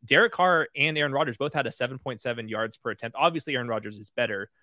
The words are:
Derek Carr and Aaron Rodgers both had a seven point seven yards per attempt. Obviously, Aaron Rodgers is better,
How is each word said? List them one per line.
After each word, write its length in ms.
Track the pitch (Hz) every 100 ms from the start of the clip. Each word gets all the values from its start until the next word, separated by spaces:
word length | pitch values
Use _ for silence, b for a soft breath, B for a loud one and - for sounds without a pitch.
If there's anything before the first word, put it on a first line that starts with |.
Derek 280 | 113 143 226
Carr 340 | - 185 170 151
and 240 | 143 147 156
Aaron 140 | 147
Rodgers 240 | 135 151 117
both 180 | 143
had 140 | 147 135
a 20 |
seven 300 | - 123 131
point 200 | - 120
seven 280 | 127 117 110
yards 280 | 107 113 -
per 140 | 120
attempt. 260 | 101 117 117
Obviously, 380 | 165 165 -
Aaron 140 | 131 120
Rodgers 280 | 110 104 107
is 120 | 107
better, 400 | - 113 101 98 _